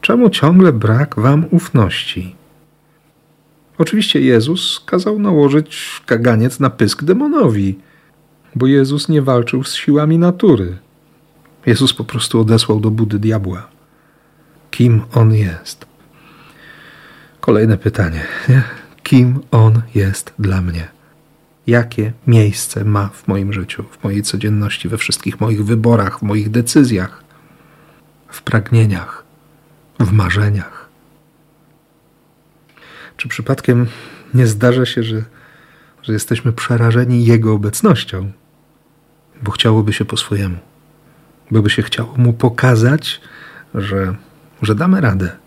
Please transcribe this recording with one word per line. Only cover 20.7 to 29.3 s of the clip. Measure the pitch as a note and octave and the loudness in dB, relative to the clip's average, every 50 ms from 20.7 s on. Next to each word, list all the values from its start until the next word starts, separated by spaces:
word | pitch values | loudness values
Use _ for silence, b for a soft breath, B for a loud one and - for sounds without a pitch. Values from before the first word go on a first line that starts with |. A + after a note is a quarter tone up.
| E2 E2+ D#2+ - _ b b b b b _ _ _ _ _ _ _ _ _ | -6 -6 -10 -10 _ b b b b b _ _ _ _ _ _ _ _ _
Jakie | - A#2+ A#2+ A#2 A#2 - - G#2+ A2 A#2 - _ | 0 0 0 0 -2 -6 -6 -6 -6 -6 -6 _
miejsce | C3+ A#2 A2+ G#2+ G#2 G2+ - - - - G#2 G#2 | 4 4 4 4 4 0 -4 -8 -8 -8 -4 -2
ma | G#2 G#2 G2+ G2 G2 | 0 0 0 -2 -4
w | - - - - | -8 -10 -6 -4
moim | F#2+ G2+ G2 G2 | -4 -2 -4 -4
życiu, | G#2 G2 F2 - - - G#2 - | -6 -6 -8 -10 -10 -14 -14 -14
w | - _ - | -16 _ -8
mojej | G#2 G2+ G#2 | -4 -4 -4
codzienności, | G#2 - - G#2+ G#2+ G#2+ G#2+ G#2 G2+ G2+ - - - - | -4 -4 -6 -4 -2 -2 -2 -2 -2 -4 -6 -6 -8 -6
we | A2 - | -6 -6
wszystkich | - - - - - - - - | -6 -6 -8 -6 -8 -10 -6 -4
moich | G#2+ A2+ A2 G#2 G#2 | -4 -2 -2 -2 -2
wyborach, | G2+ A#2 A2 A2 A#2 A#2 A2 G2+ F#2+ - - | -2 -2 0 2 2 2 2 2 -2 -6 -6
w | |
moich | - G#2 G2+ G#2+ G#2 G#2+ | -6 -4 -2 -2 -4 -2
decyzjach, | G#2+ B2 A#2 A#2 - D#3+ C#3+ B2 A2+ F#2 F#2 F#2 - - _ b b b b b b b b b b b b b b b b _ _ _ _ _ | -2 -2 -2 2 4 4 4 4 2 -2 -4 -6 -10 -18 _ b b b b b b b b b b b b b b b b _ _ _ _ _
w | - - | -20 -12
pragnieniach, | _ - - A2+ G2+ - A#2+ A#2 A2 G#2+ G2 F2 E2+ - - - - _ | _ -2 -2 -2 -2 2 2 2 2 2 0 -4 -6 -12 -16 -20 -20 _